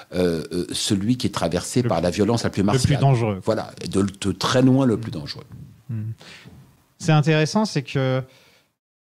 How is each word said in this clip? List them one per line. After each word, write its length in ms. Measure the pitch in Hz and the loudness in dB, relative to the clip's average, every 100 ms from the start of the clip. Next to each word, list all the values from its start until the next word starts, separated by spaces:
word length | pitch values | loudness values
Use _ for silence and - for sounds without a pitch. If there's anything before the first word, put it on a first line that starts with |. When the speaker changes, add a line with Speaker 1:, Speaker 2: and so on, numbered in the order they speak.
| - | -8
Speaker 1:
euh, 280 | 90 90 80 - | 0 0 0 -4
euh, 140 | 87 - | -6 -6
celui 440 | - - 101 104 123 | -4 -2 0 0 -2
qui 100 | 95 | -2
est 80 | |
traversé 480 | - 85 87 - 123 | -2 -2 -2 -2 -2
Speaker 2:
Le 60 | 120 | 0
Speaker 1:
par 120 | 85 | 0
la 100 | 87 | 0
violence 340 | 85 101 117 | 0 0 0
la 60 | 95 | -2
plus 120 | 104 | 0
Speaker 2:
le 40 | 98 | 2
plus 100 | 127 | 2
Speaker 1:
martiale. 220 | - 135 | 2 4
Speaker 2:
dangereux. 400 | 139 123 113 95 | 4 4 2 -2
Speaker 1:
Voilà, 280 | 101 107 - - 87 | -2 -4 -4 -10 -4
de, 120 | 95 98 - | 0 0 -2
de 120 | 98 | -4
très 300 | 92 - 131 | -2 0 4
loin 240 | 131 131 131 | 4 4 4
le 100 | 104 | 0
plus 140 | 110 | -4
Speaker 2:
Mm. 40 | 80 | -10
Speaker 1:
dangereux. 240 | 73 - - - - - - | -10 -14 -16 -20 -20 -18 -10
Speaker 2:
Mm. 120 | 113 110 110 - - - - - _ _ - | -8 -8 -12 -16 -20 -20 -20 -20 _ _ -4
C'est 140 | 165 | 2
intéressant, 520 | 156 147 156 156 160 | 4 6 4 2 0
c'est 180 | 220 151 | 0 -2
que 400 | 127 139 131 131 127 _ _ _ _ _ _ _ _ | -4 -2 0 0 -4 _ _ _ _ _ _ _ _